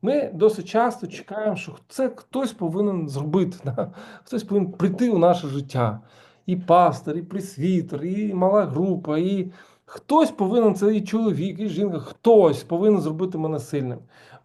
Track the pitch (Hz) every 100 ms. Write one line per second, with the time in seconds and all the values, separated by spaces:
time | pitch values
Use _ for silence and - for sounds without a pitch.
0 | 214 285 247 175 214 214 175 214 240 233
1 | 196 - - 208 214 196 - - _ -
2 | 262 - - 262 269 - 170 175 208 185
3 | 151 139 147 180 180 - 135 120 - -
4 | - - _ 233 - 202 185 - 185 185
5 | 247 190 170 175 147 139 139 131 113 107
6 | - _ - _ - 180 - 175 175 120
7 | - 160 180 190 185 - 170 180 - 139
8 | 170 202 214 185 185 208 170 131 190 180
9 | 151 151 180 196 185 - - _ _ -
10 | - 302 311 - 190 240 220 185 202 214
11 | 214 220 220 147 185 165 214 160 202 160
12 | 117 - 233 220 170 135 - 170 214 202
13 | 151 160 185 165 160 156 - 147 127 123
14 | - _ - -